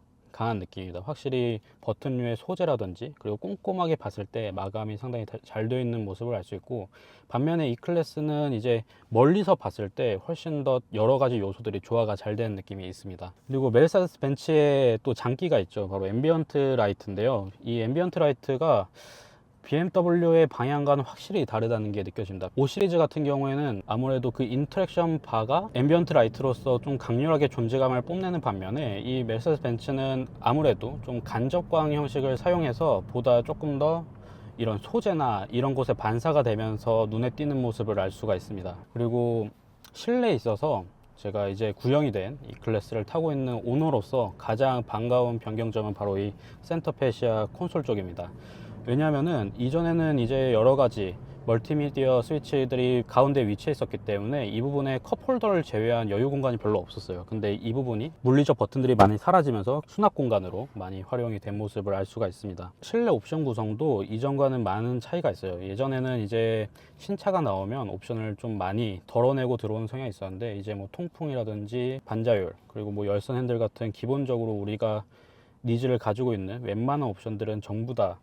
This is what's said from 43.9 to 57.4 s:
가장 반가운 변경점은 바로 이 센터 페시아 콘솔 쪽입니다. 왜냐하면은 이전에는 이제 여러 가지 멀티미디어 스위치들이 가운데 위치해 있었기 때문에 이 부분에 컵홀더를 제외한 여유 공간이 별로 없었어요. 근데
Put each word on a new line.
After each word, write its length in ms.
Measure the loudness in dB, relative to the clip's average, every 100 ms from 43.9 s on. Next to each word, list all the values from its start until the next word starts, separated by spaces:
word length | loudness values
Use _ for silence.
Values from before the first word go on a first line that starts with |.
| 2 2 0 0 -4
가장 420 | -4 2 2 2
반가운 540 | -2 -4 2 2 2 0
변경점은 560 | -4 -4 -2 -2 -4
바로 240 | -2 -2 0
이 160 | -2 -6 -18 -20
센터 300 | -6 -4 -4
페시아 560 | 0 0 2 0 2 -2
콘솔 300 | -4 -4 -2
쪽입니다. 480 | 0 -2 -2 -8 -12 -12 -18 -18 -16 -12 -2
왜냐하면은 640 | 2 2 2 0 0 -2 -2
이전에는 580 | 0 0 2 2 2 2
이제 360 | 2 2 4
여러 220 | 6 6 6
가지 400 | 4 2 -4 -6 -14 -12 0
멀티미디어 800 | 0 2 -2 0 2 4 4
스위치들이 800 | 2 -4 0 0 2 2 2 2 4
가운데 400 | 6 6 6 2
위치해 260 | 0 -2
있었기 280 | -2 -4 -4
때문에 480 | -4 -4 -2 -4 -2
이 120 | -2
부분에 400 | -2 -2 -2 -4
컵홀더를 580 | -4 -4 0 0 2 0
제외한 480 | 0 0 2 2 2
여유 220 | 0 0
공간이 260 | 0 0 0
별로 220 | 2 0
없었어요. 460 | -2 -12 -10 -10 -6
근데 260 | -4